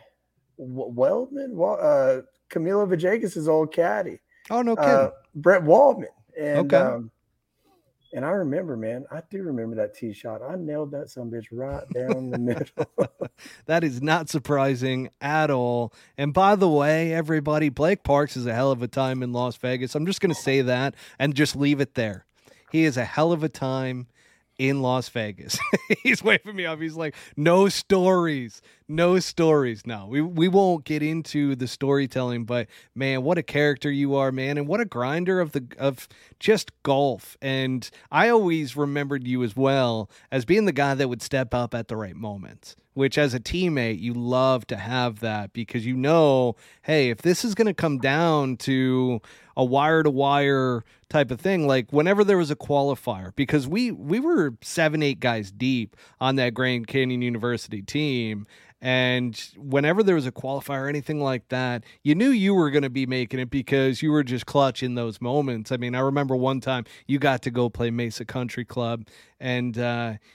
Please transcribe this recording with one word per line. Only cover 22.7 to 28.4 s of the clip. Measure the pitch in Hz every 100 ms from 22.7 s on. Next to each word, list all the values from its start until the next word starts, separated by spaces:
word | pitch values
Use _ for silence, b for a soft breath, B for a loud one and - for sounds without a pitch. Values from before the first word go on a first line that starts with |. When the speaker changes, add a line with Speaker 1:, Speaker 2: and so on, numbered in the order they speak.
Speaker 2:
He | 160
is | 160 127
a |
hell | 113 - 165
of | 170
a | 151
time | - 135 131 131 127 123 b b b b -
in | 135 139
Las | 127 123 -
Vegas. | 120 107 95 - - 1077 -
<laughs> | - -
He's | 262 226
waving | 214 208 - 196
me |
off. | 170 156
He's | 160 156
like, | 156 B B -
"No | 156 180 196
stories, | - - 190 180 185 165 143